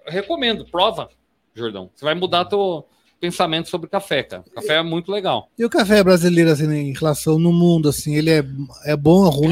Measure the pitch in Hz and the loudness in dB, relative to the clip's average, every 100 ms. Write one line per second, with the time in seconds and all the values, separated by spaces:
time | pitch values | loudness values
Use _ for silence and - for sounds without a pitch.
0 | - 170 196 330 240 202 139 170 208 170 | -10 -8 -6 -4 -4 -4 -6 -2 0 -2
1 | 123 _ _ _ _ - 117 98 92 _ | -10 _ _ _ _ -10 -8 -8 -14 _
2 | 143 160 180 175 175 202 196 165 - _ | -4 -4 -2 -2 -2 -2 -2 -6 -12 _
3 | _ _ 175 175 180 160 165 180 160 147 | _ _ -6 -2 -2 -4 -6 -10 -6 -8
4 | - 143 - 92 - - - 156 165 165 | -4 -6 -6 -12 -18 -10 -4 -2 -2 -6
5 | 175 202 185 123 - - 233 339 202 208 | -6 -6 -4 -4 -6 -6 -2 0 2 4
6 | 190 185 175 175 165 147 151 151 143 135 | 4 4 4 4 4 2 0 -2 -4 -4
7 | 156 147 - 156 170 170 175 170 151 - | -2 -2 0 2 4 4 4 4 2 -2
8 | - 147 156 160 135 135 139 - 147 151 | -2 -2 2 2 0 -8 -12 -10 -4 0
9 | 147 180 190 139 156 | 4 6 6 4 2